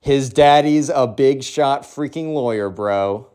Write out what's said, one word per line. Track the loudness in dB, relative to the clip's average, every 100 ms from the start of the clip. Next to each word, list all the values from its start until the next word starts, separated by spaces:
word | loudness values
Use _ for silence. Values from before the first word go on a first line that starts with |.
His | 0 0 0
daddy's | 2 6 6 4 0 0
a | 0 -2
big | 2 0 0
shot | -4 -2 0 -2
freaking | -6 -10 -8 -8 -6
lawyer, | -4 -2 -2 -4
bro. | -4 -4 -2 -2 -4 -10